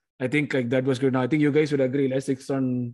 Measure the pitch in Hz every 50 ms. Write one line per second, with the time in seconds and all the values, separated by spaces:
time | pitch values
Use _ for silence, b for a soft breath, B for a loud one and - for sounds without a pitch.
0 | _ _ _ - 131 123 113 147 147 - - 135 123 117 131 131 127 139 131 120
1 | 135 135 123 131 127 123 156 151 147 147 135 151 160 143 147 135 131 127 127 143
2 | 139 131 131 135 135 - 135 131 - - 139 135 131 127 127 123 123 120